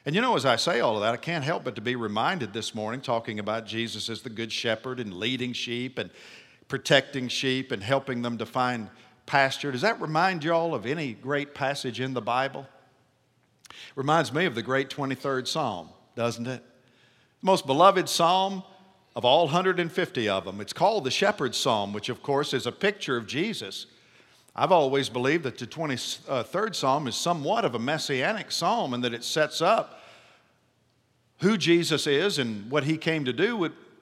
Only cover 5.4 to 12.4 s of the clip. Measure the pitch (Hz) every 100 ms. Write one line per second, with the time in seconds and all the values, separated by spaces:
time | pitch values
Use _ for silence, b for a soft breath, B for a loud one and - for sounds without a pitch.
5.4 | 123 120 - 120 127 - 95 B B B
6.4 | B B - 135 - 143 135 139 123 -
7.4 | 135 131 135 110 101 139 135 120 120 117
8.4 | 110 131 123 123 104 B B B - 143
9.4 | 135 131 143 127 196 226 160 156 185 180
10.4 | 147 165 170 143 107 165 143 104 123 143
11.4 | 143 - 135 139 131 117 131 123 110 123